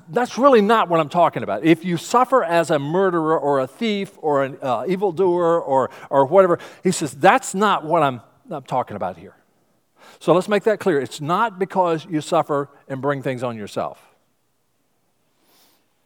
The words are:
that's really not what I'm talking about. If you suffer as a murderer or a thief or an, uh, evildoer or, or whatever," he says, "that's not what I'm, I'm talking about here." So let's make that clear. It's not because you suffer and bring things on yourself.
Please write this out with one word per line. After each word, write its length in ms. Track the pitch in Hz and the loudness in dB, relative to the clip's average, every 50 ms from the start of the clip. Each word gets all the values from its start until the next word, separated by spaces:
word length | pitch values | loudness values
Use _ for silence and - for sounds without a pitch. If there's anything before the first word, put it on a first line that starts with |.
| - - | -16 -6
that's 280 | 156 233 247 240 - | -4 -4 -4 -4 -2
really 240 | 214 254 285 262 220 | 2 4 6 6 6
not 280 | 202 202 233 220 190 175 | 4 4 2 2 2 0
what 120 | 170 165 | 0 0
I'm 80 | 156 135 | 0 0
talking 340 | - 180 170 147 - 143 110 | 2 2 2 2 0 -4 -4
about. 220 | 95 98 107 143 | -4 -4 0 2
If 200 | 160 170 165 - | 2 2 2 0
you 120 | 185 175 | -4 -6
suffer 480 | 156 - - - 240 254 - 269 254 190 | -6 -4 0 2 2 2 4 2 0 2
as 260 | 165 170 170 165 151 | 2 0 0 2 2
a 80 | 165 143 | 0 -2
murderer 600 | 139 147 165 190 196 190 175 170 156 156 160 156 | -2 -2 -2 0 0 0 0 0 0 0 0 0
or 220 | 139 143 143 135 | 0 0 0 0
a 60 | 131 | -2
thief 460 | 131 - - 233 226 208 202 196 - - - | -4 -6 -6 -4 -4 -2 -4 -6 -8 -12 -6
or 260 | - 156 143 135 139 | -4 -2 0 0 0
an, 140 | 131 143 - | -2 -6 -8
uh, 240 | 139 131 120 107 127 | -4 -4 -4 -4 -2
evildoer 760 | 190 185 185 208 196 165 147 196 180 175 175 175 165 170 170 | -4 -4 -2 -2 -4 0 0 0 0 2 2 2 2 0 0
or, 300 | - 143 135 135 123 - - - - - | 0 0 0 0 0 0 -4 -12 -10 0
or 160 | - 139 139 | 2 2 2
whatever," 320 | 131 170 196 190 175 170 - - - - - - | 6 6 6 6 6 2 -2 -4 -12 -20 -4 -4
he 100 | 185 175 | -2 -2
says, 200 | - 165 135 - | -2 -6 -8 -6
"that's 420 | 143 175 185 226 262 - - - | 2 4 4 4 4 0 -4 -4
not 300 | 190 214 202 185 147 151 | 0 0 2 0 0 -2
what 180 | 151 170 170 147 | -2 0 2 2
I'm, 180 | 135 123 113 - _ _ _ _ - | 0 0 -4 -12 _ _ _ _ -14
I'm 140 | 127 - 127 | -12 -12 -10
talking 320 | - 143 127 117 - 107 | -6 -4 -4 -4 -4 -8
about 200 | 101 101 90 87 | -8 -8 -8 -8
here." 180 | 80 98 90 - _ _ _ _ _ _ _ _ _ _ _ _ _ - - - _ | -12 -18 -20 -20 _ _ _ _ _ _ _ _ _ _ _ _ _ -20 -20 -20 _
So 140 | - 175 156 | 0 2 2
let's 140 | 180 180 208 | 2 2 0
make 160 | 208 202 - | -2 0 0
that 140 | 220 208 - | 0 -2 0
clear. 220 | - 196 160 139 | 0 0 0 0
It's 200 | 127 - - - | -2 -4 -8 -8
not 380 | 147 143 175 196 233 233 190 180 | -4 -2 -2 0 -2 -2 -2 -6
because 480 | 190 180 - 190 180 175 165 156 - - | -8 -4 -2 0 0 0 0 -2 -4 -6
you 120 | 165 151 | -6 -6
suffer 480 | 147 - 180 160 156 - 151 143 143 - - _ _ - | -4 0 0 0 0 0 -2 -4 -4 -6 -12 _ _ -12
and 120 | 135 135 | -10 -6
bring 220 | 127 143 143 135 120 | -4 -4 -4 -2 -4
things 200 | 143 131 120 127 | -6 -6 -4 -6
on 140 | 123 117 | -8 -8
yourself. 440 | 110 104 95 - 120 90 71 69 - _ _ _ _ _ _ _ _ _ _ _ _ _ _ _ _ _ _ _ _ _ _ _ _ _ _ _ _ _ _ _ _ _ _ _ _ _ _ _ _ _ | -8 -12 -10 -8 -6 -8 -8 -10 -14 _ _ _ _ _ _ _ _ _ _ _ _ _ _ _ _ _ _ _ _ _ _ _ _ _ _ _ _ _ _ _ _ _ _ _ _ _ _ _ _ _